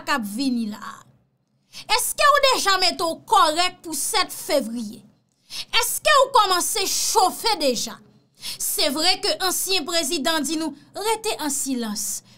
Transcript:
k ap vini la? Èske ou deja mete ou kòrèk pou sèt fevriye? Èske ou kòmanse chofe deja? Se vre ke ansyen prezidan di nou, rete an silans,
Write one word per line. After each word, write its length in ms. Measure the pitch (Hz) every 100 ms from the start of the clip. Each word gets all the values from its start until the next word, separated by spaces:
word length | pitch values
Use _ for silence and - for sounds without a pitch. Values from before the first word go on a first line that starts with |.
| 320
k 80 |
ap 80 | 285
vini 460 | 208 208 277 240 220
la? 240 | 208 - - - _ _ _ _ _ _ - -
Èske 400 | 453 - - 587
ou 140 | 571
deja 320 | 539 403 392 381
mete 240 | 359 -
ou 160 | 330 320 -
kòrèk 560 | 415 330 311 359 359
pou 160 | 349 311
sèt 320 | - 415 359
fevriye? 720 | - - 302 220 233 214 - - _ _ _ _ - - 453
Èske 320 | 480 - 622 587
ou 100 | 539 480
kòmanse 480 | 403 359 339 415 381
chofe 720 | - - 403 370 - 453 403
deja? 400 | 285 226 240 - - _ _ _
Se 520 | - - - - 311
vre 240 | 269 339 381
ke 160 | 403 330
ansyen 400 | 370 349 - 381 311
prezidan 560 | 339 285 339 262 320 277
di 80 | 320
nou, 100 | 320 - -
rete 400 | - 415 440 440 -
an 80 | 302
silans, 720 | 269 277 247 220 208 - - -